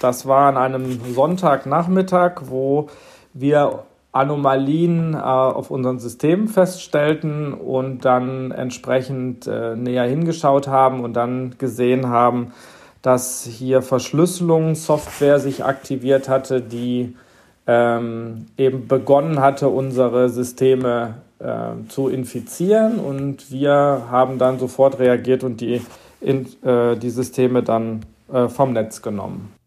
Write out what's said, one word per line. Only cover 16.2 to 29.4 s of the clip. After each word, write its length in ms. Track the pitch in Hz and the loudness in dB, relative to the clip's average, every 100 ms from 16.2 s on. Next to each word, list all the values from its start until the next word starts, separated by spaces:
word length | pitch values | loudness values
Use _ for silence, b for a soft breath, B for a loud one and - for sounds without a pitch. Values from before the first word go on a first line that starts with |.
| 135 | 2
hatte, 320 | 135 131 131 | -2 0 -4
die, 560 | 113 120 123 123 123 B B B B B - | -4 -8 -4 -4 -4 B B B B B 0
ähm, 800 | 120 120 117 120 113 117 113 - - | 2 4 0 -4 -8 -10 -12 -14 0
eben 300 | 135 131 113 | 0 0 0
begonnen 520 | 135 - 139 160 151 | -2 4 4 4 2
hatte, 280 | 135 135 139 | 2 2 0
unsere 600 | 123 135 127 123 120 123 | 0 -2 0 2 4 2
Systeme, 840 | 120 123 - 131 131 127 120 117 113 - _ | 0 -6 0 2 2 2 -2 -4 -8 -18 _
äh, 500 | 123 113 117 113 110 | -8 -6 -6 -8 -10
zu 200 | - 135 | -4 -2
infizieren. 880 | 127 123 131 - - 180 214 220 233 | -2 -6 -10 -12 -4 2 4 4 0
Und 520 | - 139 139 139 - | -4 -4 -6 -6 -10
wir 520 | 131 143 143 143 135 120 | -2 2 4 4 2 0
haben 280 | 123 127 131 | 2 2 2
dann 200 | 127 131 | 0 2
sofort 400 | 127 - 135 131 | -4 4 4 6
reagiert 460 | 127 120 113 131 | 2 2 2 0
und 160 | 131 110 | 0 -6
die, 200 | 113 120 - B B B | -4 -4 -6 B B B
in-, 280 | - 139 127 - | -2 -2 -4 -6
äh, 320 | 135 123 120 113 | 0 2 2 0
die 140 | 120 | -2
Systeme 520 | 113 123 - 127 123 | -4 -6 0 2 2
dann, 420 | 117 113 113 110 110 _ _ | 0 0 -2 -6 -10 _ _
äh, 160 | 127 120 | -2 -2
vom 240 | 120 135 | 0 0
Netz 300 | 117 107 - | 0 -4 -6
genommen. 500 | 117 104 98 92 | -8 -8 -8 -10